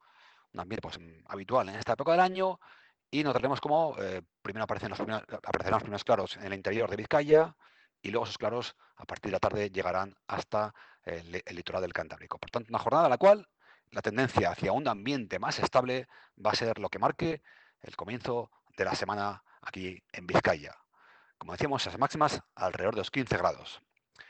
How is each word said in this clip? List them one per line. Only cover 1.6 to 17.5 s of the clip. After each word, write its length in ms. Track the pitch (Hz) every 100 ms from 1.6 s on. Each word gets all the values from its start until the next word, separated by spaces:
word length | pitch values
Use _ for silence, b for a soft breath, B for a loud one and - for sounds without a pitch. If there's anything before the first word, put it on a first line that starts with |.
| 98
en 60 | 104
esta 180 | 110
época 180 | 113 147
del 100 | 170
año, 380 | 185 185 190 175 b b b b _
y 120 | 139
notaremos 360 | 151 123 131 135
cómo, 360 | 151 151 160 -
eh, 220 | 98 92 87 _
primero 220 | - 104
aparecen 260 | 107 104 113
los 100 | 98
primeros, 240 | 104 110
aparecerán 500 | - 107 - - 90
los 100 | 110
primeros 200 | - 104
claros 340 | - 113 95 -
en 60 |
el 100 | 101
interior 360 | 95 95 107 107
de 60 | 101
Vizcaya, 600 | 110 151 147 156 165 - b b b _
y 100 | -
luego 140 | 113 110
esos 120 | -
claros, 380 | 104 120 117 - b b
a 100 | -
partir 240 | 107 107
de 40 |
la 60 | 92
tarde, 300 | 104 101 104
llegarán 440 | 92 92 92 98 95 -
hasta 460 | - - 107 107 - b b
el, 380 | - 85 82 87 -
el 100 | 87
litoral 260 | - 92
del 120 | 90
Cantábrico. 440 | 85 82 - 80 -
Por 120 | -
tanto, 180 | 120 113
una 100 | 113
jornada 260 | - 143 165
en 40 |
la 80 | 123
cual 320 | 190 208 180 _ b b b
la 100 | 104
tendencia 500 | 110 107 131 - 90
hacia 200 | 90 95
un 160 | 113 143
ambiente 520 | 104 107 143 101 90
más 200 | 110 -
estable 480 | 127 131 127 127 127 b b -
va 80 | 104
a 40 | -
ser 240 | 117 107
lo 100 | 95
que 100 | 95
marque 420 | 127 - 165 156 b